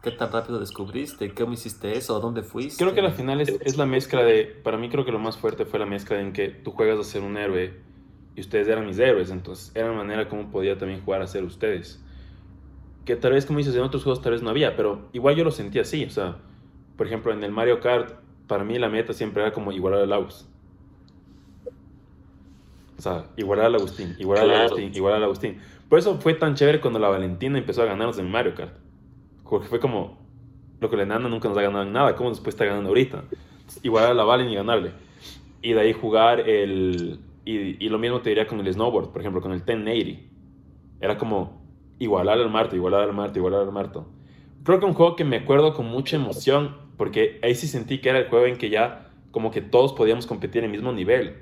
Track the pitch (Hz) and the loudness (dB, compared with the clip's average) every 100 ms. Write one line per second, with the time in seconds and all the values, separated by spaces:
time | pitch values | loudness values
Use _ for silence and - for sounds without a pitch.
0 | 120 117 117 113 113 117 98 - 98 117 | -8 -6 -4 -4 -4 -8 -8 -10 -10 -8
1 | 143 - 101 95 117 120 113 - 101 113 | -10 -8 -10 -4 -6 -4 -10 -10 -6 -6
2 | 127 110 117 117 98 - 135 - 180 190 | -4 -4 -2 -6 -8 -8 -8 -2 0 2
3 | 190 - 131 139 147 135 139 135 139 131 | 0 -2 -2 0 0 -2 -2 0 0 0
4 | 131 131 117 110 107 - 117 110 117 135 | 0 2 6 6 2 -4 -6 -4 -4 -4
5 | 127 110 110 110 110 107 107 107 104 101 | -2 -2 -4 -2 -4 -2 -4 -4 -4 -4
6 | 101 104 98 98 95 - - - 110 107 | -4 -4 -4 -4 -4 -6 -14 0 2 2
7 | 101 104 98 104 104 92 92 92 - - | -2 -6 -6 -4 -2 -2 -4 -8 -20 -20
8 | - - - - 92 110 104 110 104 92 | -20 -20 -20 -16 -4 0 2 0 -2 2
9 | 127 107 90 92 92 92 - 110 113 110 | 4 4 2 -6 -10 -14 -12 -6 -4 -4
10 | 101 107 107 104 104 101 95 98 95 95 | -4 -4 -4 -6 -6 -2 -2 -2 -6 -6
11 | 95 95 95 101 90 82 110 92 82 - | -4 -2 -2 -6 -8 -4 -4 -4 -8 -20
12 | - - - - - - - - - - | -20 -20 -20 -20 -20 -20 -20 -20 -20 -20
13 | - 120 127 135 139 147 143 123 131 135 | -6 -2 2 2 2 -2 0 0 0 -2
14 | 139 127 127 117 113 120 131 107 104 98 | -2 -2 0 -2 -2 0 0 2 -2 -2
15 | - 123 131 151 160 - 101 107 107 156 | -8 0 2 4 2 -2 -4 -2 -2 -4
16 | 120 - 92 87 - - - - - - | -4 -4 -6 -8 -16 -20 -20 -20 -20 -6
17 | 104 113 113 107 104 107 117 120 123 123 | -4 -2 -4 -4 -4 0 2 2 2 0
18 | 113 - - - - 104 101 123 117 110 | -2 -12 -20 -20 -6 -4 -2 -2 -2 -2
19 | 113 113 110 101 107 107 101 95 92 101 | -4 -4 -4 -2 -2 -2 -6 -4 0 2
20 | 98 101 95 - - - - - - - | 2 0 -2 -10 -20 -20 -20 -20 -20 -20
21 | - - - - - - - - - - | -20 -20 -20 -20 -20 -20 -20 -20 -20 -20
22 | - - - - - - - - - - | -20 -20 -20 -20 -20 -20 -20 -20 -20 -10
23 | - 87 - - 98 101 113 117 95 - | -6 -6 -6 -8 -2 2 4 4 -2 -6
24 | 92 - 95 101 107 - 113 - 101 98 | -10 -6 0 4 6 6 4 0 -4 -2
25 | 95 107 104 98 117 92 - - - 156 | 2 2 2 -2 -6 -8 -18 -20 4 4
26 | 185 - 170 156 160 139 143 151 135 113 | 6 2 2 2 2 4 4 4 2 2
27 | 107 98 92 87 131 139 113 117 113 98 | 2 2 0 -4 -2 -2 -2 0 0 0
28 | 113 101 90 110 107 85 90 - - - | -2 -4 -4 -2 -2 -4 -12 -16 -20 -20
29 | - - - - - 104 - 120 135 110 | -20 -20 -20 -20 -4 -4 -2 -2 0 -2
30 | 87 - - - - - - - 110 107 | -6 -12 -20 -20 -20 -20 -20 -6 -2 0
31 | 98 110 123 113 113 101 101 101 98 110 | 0 -2 -2 -4 -2 0 0 0 -2 2
32 | 139 95 123 107 107 101 107 104 98 107 | 2 2 -4 -4 -8 -2 -2 0 2 2
33 | 131 - - - - - - - 123 110 | 2 -4 -12 -14 -14 -20 -20 -8 0 4
34 | 117 120 107 123 127 101 101 113 87 - | 4 4 4 4 2 -2 0 0 0 -10
35 | - - - - - - 117 113 107 110 | -20 -20 -20 -20 -20 -10 0 4 4 2
36 | 113 110 113 120 113 107 101 95 92 90 | 2 6 6 4 2 2 2 0 0 0
37 | 87 - - - - 107 98 90 107 107 | -4 -10 -16 -16 -6 -4 -4 -6 -4 -2
38 | 117 123 117 107 110 113 98 92 117 110 | 0 -2 0 0 0 -2 -4 0 0 0
39 | 82 - 98 92 92 90 90 113 107 117 | -2 -8 -6 -4 -4 -6 -4 -4 -2 -2
40 | 90 85 - - - - - - - - | -2 -6 -18 -20 -20 -20 -20 -20 -20 -6
41 | 95 - 120 104 90 - - - - - | -4 -2 -2 -2 -4 -10 -20 -20 -20 -8
42 | 117 95 92 110 117 107 113 92 90 98 | 0 2 4 2 2 2 0 0 2 2
43 | 104 101 101 101 90 98 98 98 95 - | 2 -2 -4 -2 0 0 0 -2 -6 -8
44 | - - - - - - - 190 196 170 | -16 -20 -20 -20 -20 -8 2 4 4 6
45 | 170 170 151 117 139 139 156 151 117 123 | 4 6 0 0 4 6 6 2 -6 -6
46 | 135 156 123 - - 139 143 - - - | -2 -2 -2 -2 2 2 2 -8 -20 -4
47 | 101 110 107 - 120 123 160 139 110 131 | -2 2 0 2 0 0 -2 -6 -4 -2
48 | 131 131 120 120 123 123 110 104 120 - | 2 2 4 4 4 2 -2 2 0 -2
49 | - - - - 110 107 98 123 135 - | -20 -20 -8 -4 -2 -4 2 4 4 4
50 | 110 120 120 107 104 117 113 104 123 117 | 2 2 -2 -8 -2 -2 -2 -4 -4 -4
51 | 92 127 98 - | 2 2 2 -8